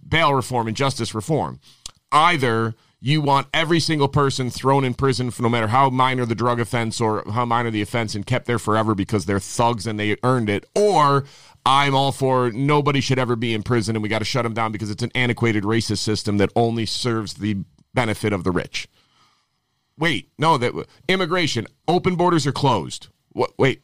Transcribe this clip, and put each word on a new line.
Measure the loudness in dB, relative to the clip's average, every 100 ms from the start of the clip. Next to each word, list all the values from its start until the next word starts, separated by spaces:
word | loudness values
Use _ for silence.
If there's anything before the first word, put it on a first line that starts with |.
| -2
bail | 2 2
reform | 2 0 -4 -2
and | -2
justice | -2 -2 -6 -6
reform. | -2 -2 -2 -8 _ _ -20 _ 0
Either | 4 4 2 0 0 -2 -6 _ _
you | 0 0
want | 2 2 0
every | -2 0 0
single | 2 0 2
person | 2 0 0 -6
thrown | -2 2 2
in | 2
prison | 0 0 0 -4
for | -2
no | 0
matter | 0 2
how | 4 2
minor | 4 2 2 -2
the | 0
drug | 0 0
offense | -2 -2 -2 -2
or | -2 -2 -4
how | -4
minor | 0 0 0
the | -2
offense | -2 -4 -4
and | -6
kept | -4 -4 -2
there | -2
forever | 0 0 2
because | 0 0 -2 0
they're | -2
thugs | -2 0 0 0 -6
and | -4
they | -2 0
earned | 0 0 0
it, | -2 -2 0
or | 4 4 4 2 -2 -18 -20 _ 2
I'm | 4 4 2
all | 0
for | 0 0 2 0
nobody | 0 2 2 2 0
should | 0 0
ever | 0
be | -2 -2
in | -4
prison | 0 0 0 -4
and |
we | -2
gotta | -4
shut | -2 -2 -2
'em |
down | -2 -2
because | -4 -8
it's | -6
an | -4 -2
antiquated | -2 0 2 2
racist | 0 0 0 -4
system | -2 -2 -2 0
that | 2
only | 2 0 0 -4
serves | -4 -2 -2 -6
the | -6 -4 -4 -8 _ _
benefit | -2 -2 -2 -2
of | -2
the | -2
rich. | -2 -4 -10 -12 _ _ _ _ _ _ _ _ _ _ -4
Wait, | -2 -2 -8 -2
no, | 2 2
that | 0
w-, | -4 -10 _ -4
immigration, | -2 0 0 -2 -4 -6 _ 0
open | 0 0 2
borders | 2 4 0
are |
closed. | 0 0 0 -4 -12 -16 _ _
What? | -4 -4 2
Wait, | 0 0